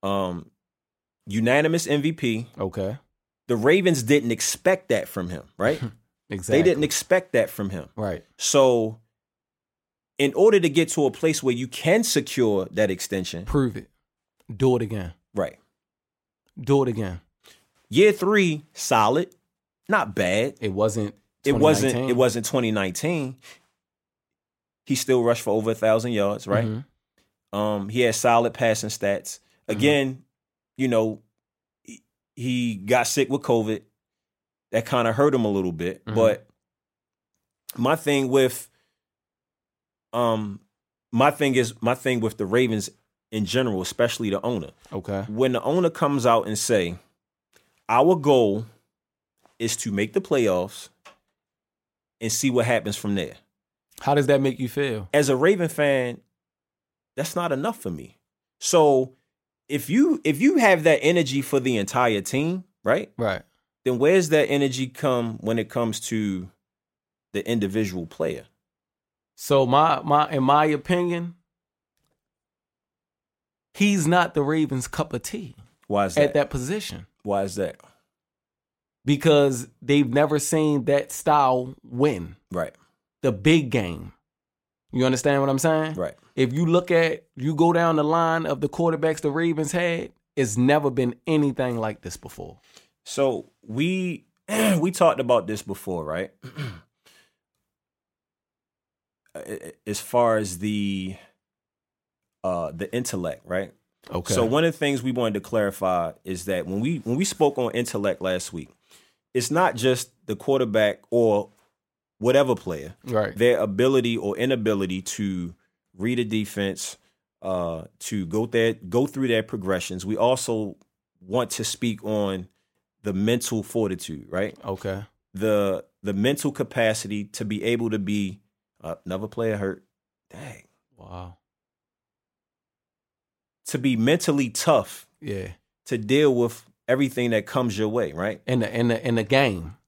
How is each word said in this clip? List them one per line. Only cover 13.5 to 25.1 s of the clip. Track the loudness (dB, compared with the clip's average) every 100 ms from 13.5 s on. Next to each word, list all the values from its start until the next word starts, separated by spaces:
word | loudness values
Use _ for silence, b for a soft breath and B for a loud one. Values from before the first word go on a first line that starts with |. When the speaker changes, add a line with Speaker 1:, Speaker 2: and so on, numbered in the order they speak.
| -2 -2 -4
Speaker 2:
it. | -16 _ _ _ _ _ _
Do | -2 0
it | 2
again. | -2 -6 -8 -12 _ -4
Speaker 1:
Right. | -4 -6 _ _ _ _ _ _ _ _ _ -16
Speaker 2:
Do | 0 2
it | 2
again. | -2 -6 -8 _ _ _ b b _ _
Speaker 1:
Year | 4 4
three, | 4 0 2 2 0 -8
solid. | -12 0 4 4 2 -2 _ _ _ _ _ _
Not | -2 -2 -2
bad. | 0 0 -2 -4
Speaker 2:
It | -6
wasn't | 0 0 0 -6 -8 _ _
Speaker 1:
It | 0
wasn't, | 4 6 6 2
Speaker 2:
twenty | 0
nineteen. | -2
Speaker 1:
it | 2
wasn't | 2 2 -2
twenty | -2 0
nineteen. | 0 -2 -4 -4 -4 -6 -10 B B B _ _ _ _ _ _ _ _ _ _ _ _
He |
still | -4 2